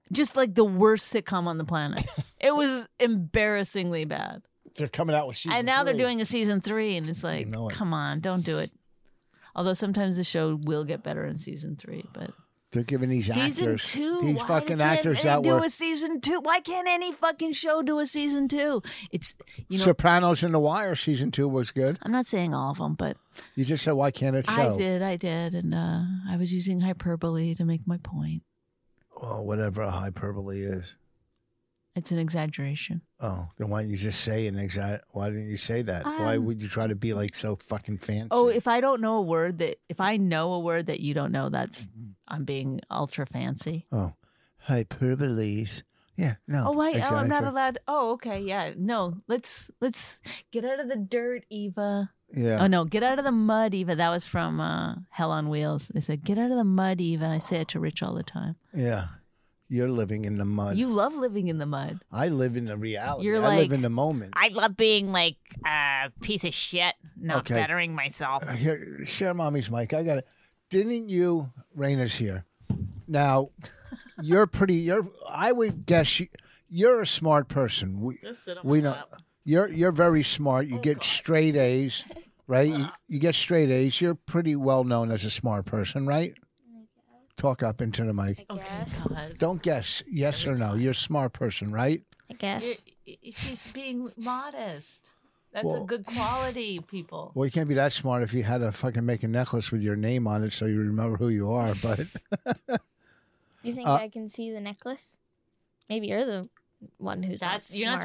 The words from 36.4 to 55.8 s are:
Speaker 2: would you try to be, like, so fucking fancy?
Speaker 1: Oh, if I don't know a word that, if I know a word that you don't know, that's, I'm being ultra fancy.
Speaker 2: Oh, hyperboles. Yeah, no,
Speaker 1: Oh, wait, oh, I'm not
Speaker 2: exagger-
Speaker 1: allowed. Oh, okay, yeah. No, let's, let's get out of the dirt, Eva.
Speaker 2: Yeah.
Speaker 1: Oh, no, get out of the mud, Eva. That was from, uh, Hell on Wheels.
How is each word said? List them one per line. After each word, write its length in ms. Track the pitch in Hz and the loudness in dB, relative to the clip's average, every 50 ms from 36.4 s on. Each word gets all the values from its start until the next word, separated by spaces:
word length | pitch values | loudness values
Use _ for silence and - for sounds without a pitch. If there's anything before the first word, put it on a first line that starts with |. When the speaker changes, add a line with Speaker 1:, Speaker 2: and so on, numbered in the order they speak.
| 113 113 | 0 -2
Speaker 2:
would 120 | 117 107 | -2 -4
you 80 | 107 101 | -6 -6
try 200 | - 113 113 110 | -4 -2 -2 -2
to 80 | 107 | -2
be, 180 | 98 117 113 107 | -2 -2 -2 -2
like, 220 | 101 104 101 - | -2 -2 -4 -4
so 200 | - - 107 104 | -6 -6 -6 -6
fucking 440 | - - - 107 104 - - 104 95 | -6 -6 -6 -8 -6 -6 -6 -8 -6
fancy? 300 | - - 104 104 113 113 | -4 -4 -4 -4 -2 0
Speaker 1:
Oh, 160 | 226 247 240 240 | 2 4 4 6
if 200 | 214 240 - 247 | 4 2 2 2
I 140 | 233 247 | 2 2
don't 180 | 254 269 269 240 | 4 2 2 2
know 180 | 220 220 226 220 | 0 0 0 0
a 40 | |
word 380 | 196 165 165 165 165 180 180 160 | 0 0 0 2 0 0 0 -2
that, 180 | 170 - - - _ - | -2 -4 -4 -8 _ -10
if 120 | 160 - | -6 -2
I 160 | 190 196 220 214 | 0 0 2 2
know 360 | 196 180 165 156 165 175 180 | 2 2 2 2 0 0 -2
a 60 | 175 | -2
word 280 | 170 170 165 170 165 160 | 0 0 0 0 0 -2
that 140 | 151 - | -4 -4
you 120 | - 143 143 | -2 -2 -2
don't 180 | 147 143 135 | -2 -2 0
know, 180 | - 135 135 139 | -2 -2 -2 -2
that's, 380 | 139 127 123 - - - 110 95 - 113 117 104 95 - _ - | -2 -2 -4 -4 -8 -12 -14 -16 -16 -16 -16 -16 -18 -20 _ -12
I'm 180 | - 156 139 | -8 -8 -6
being 360 | 139 139 135 135 135 131 - - - | -6 -6 -4 -4 -4 -6 -6 -8 -6
ultra 380 | - - 143 135 - - 139 - | -6 -4 -4 -4 -4 -6 -6 -6
fancy. 580 | - 127 127 123 135 - - 151 165 165 - _ | -6 -6 -4 -4 -6 -6 -6 -6 -6 -6 -6 _
Speaker 2:
Oh, 220 | - 110 95 85 76 - _ _ _ _ _ _ _ _ - - | -2 -2 -2 -2 -6 -10 _ _ _ _ _ _ _ _ -4 -2
hyperboles. 1160 | 135 120 110 - - - 131 127 131 139 143 135 120 110 110 104 101 107 110 104 - - - _ _ _ _ _ _ | 0 0 0 -2 -4 -2 0 0 2 2 0 0 0 0 0 0 -2 -2 -4 -6 -8 -10 -14 _ _ _ _ _ _
Yeah, 200 | - 180 139 110 - _ - | -2 -2 -2 -2 -4 _ -4
no, 180 | 143 143 123 262 | -2 0 0 2
Speaker 1:
Oh, 40 | 294 | 2
wait, 220 | 294 302 320 330 117 - | 2 2 2 2 2 2
oh, 120 | - - | 2 2
I'm 120 | - 262 269 | 2 2 2
not 160 | 294 294 285 | 2 2 0
Speaker 2:
exagger- 40 | 277 | 0
Speaker 1:
allowed. 280 | 262 269 269 262 254 - - - | 0 0 0 0 -2 -4 -4 -2
Oh, 240 | 294 302 254 226 240 | 0 0 0 0 -2
okay, 260 | 240 - 240 202 196 | -4 -4 -6 -6 -4
yeah. 320 | 202 196 190 202 165 - - - | -4 -4 -2 -2 -4 -4 -4 -4
No, 400 | 180 214 240 220 185 175 170 196 - - | -2 0 0 0 0 -2 -4 -6 -4 -2
let's, 440 | 233 247 240 - - - - - - _ | -2 -2 -2 -4 -4 -4 -6 -8 -6 _
let's 380 | 240 254 233 - - - - - - - - - - _ | -2 -2 -2 -2 -4 -4 -6 -8 -12 -14 -16 -16 -14 _
get 120 | - 233 220 | -6 -6 -4
out 140 | 254 269 277 | -2 -2 -2
of 80 | 294 240 | -2 -2
the 80 | 269 | -4
dirt, 480 | 220 196 190 240 233 233 247 247 240 - _ | -4 -2 -2 -2 -2 -2 -2 -4 -6 -8 _
Eva. 640 | 214 208 208 202 185 208 202 202 202 202 196 - - _ _ _ - | -8 -8 -6 -6 -4 -2 -2 0 0 0 -2 -4 -6 _ _ _ -2
Speaker 2:
Yeah. 280 | 139 120 117 110 107 185 | 0 2 2 4 4 6
Speaker 1:
Oh, 40 | 196 | 6
no, 180 | 185 175 165 | 6 4 2
get 180 | 165 - 208 233 | 2 0 2 2
out 140 | 254 262 277 | 2 2 2
of 60 | 277 | 2
the 60 | 277 | 2
mud, 420 | 247 220 214 214 220 220 226 220 190 | 4 4 4 4 4 4 4 2 2
Eva. 220 | 185 185 175 170 | 0 0 0 0
That 140 | 151 170 170 | 2 2 2
was 160 | 175 175 - | 2 0 -2
from, 340 | - - 180 170 165 156 156 | -2 -2 -2 0 0 0 -2
uh, 360 | 156 160 156 170 170 170 - 175 180 - | -2 -2 -2 -2 -2 -4 -4 -8 -10 -10
Hell 200 | - - 165 160 | -4 -2 -2 0
on 180 | 160 156 151 151 | 0 0 0 0
Wheels. 380 | 151 151 151 151 151 151 | 0 0 0 0 -2 -2